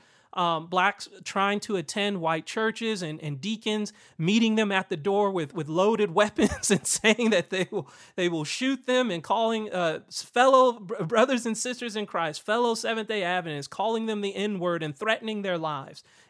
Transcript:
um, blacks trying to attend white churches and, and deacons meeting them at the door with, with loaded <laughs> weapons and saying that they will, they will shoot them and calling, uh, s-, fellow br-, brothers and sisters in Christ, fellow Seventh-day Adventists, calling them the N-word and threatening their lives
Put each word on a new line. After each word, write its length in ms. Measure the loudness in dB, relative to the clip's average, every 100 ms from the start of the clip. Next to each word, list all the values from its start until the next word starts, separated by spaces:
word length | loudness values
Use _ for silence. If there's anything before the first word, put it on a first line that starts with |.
| _ _ _ -2
um, 300 | 0 -2 -2
blacks 400 | 2 2 0 -10 -16
trying 360 | -6 0 0 0
to 160 | -2 -6
attend 440 | -4 -4 -2 -2
white 260 | -2 -2 -4
churches 560 | -2 -2 -2 -4 -4
and, 180 | -6 -8
and 180 | -8 -6
deacons 540 | -6 -6 -2 -2 -4 -10 -14 -4
meeting 380 | 2 4 4 2
them 160 | 2
at 180 | 0 -2
the 80 | -4
door 320 | 0 2 2
with, 240 | 0 -4
with 140 | -6 -2
loaded 440 | 2 2 2 2
<laughs> 40 | 2
weapons 560 | 2 4 2 2 0
and 140 | 2 0
saying 420 | 2 2 4 4
that 200 | 2 0
they 160 | -2 -2
will, 180 | -4 -8 -14 -10 -2
they 140 | 0
will 140 | 0
shoot 420 | -2 -2 -2 -2 0
them 240 | 2 2
and 120 | -2
calling, 480 | 0 0 2 0 -4
uh, 280 | -2 0 -2 -8
s-, 160 | -12
fellow 560 | -2 4 8 8 6 2
br-, 240 | -6 -6
brothers 420 | 0 4 4 2 -2
and 100 | -4
sisters 380 | -4 -6 -6 -6
in 100 | -4
Christ, 360 | -2 -4 -4
fellow 300 | -2 2 2
Seventh-day 480 | 0 -2 -4 -4 -2
Adventists, 460 | 0 -2 -2 -6 -8
calling 400 | -4 -2 -2 -2
them 140 | -4
the 140 | -4 -4
N-word 460 | -4 -2 -2 -2
and 160 | -4 -4
threatening 460 | -2 -2 -4 -6
their 140 | -4 -4
lives 460 | -4 -6 -10 -18 -20 _